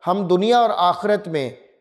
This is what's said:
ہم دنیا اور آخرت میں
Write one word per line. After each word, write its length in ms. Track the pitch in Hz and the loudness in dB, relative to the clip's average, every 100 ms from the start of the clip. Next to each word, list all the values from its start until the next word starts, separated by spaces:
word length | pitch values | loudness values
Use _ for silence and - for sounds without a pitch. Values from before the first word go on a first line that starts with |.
| - | -2
ہم 200 | 190 185 | -2 0
دنیا 320 | 180 208 240 | 0 2 2
اور 120 | 233 - | 2 2
آخرت 520 | 175 170 208 208 190 | 0 0 0 -2 -2
میں 220 | 160 131 104 _ _ | -6 -6 -10 _ _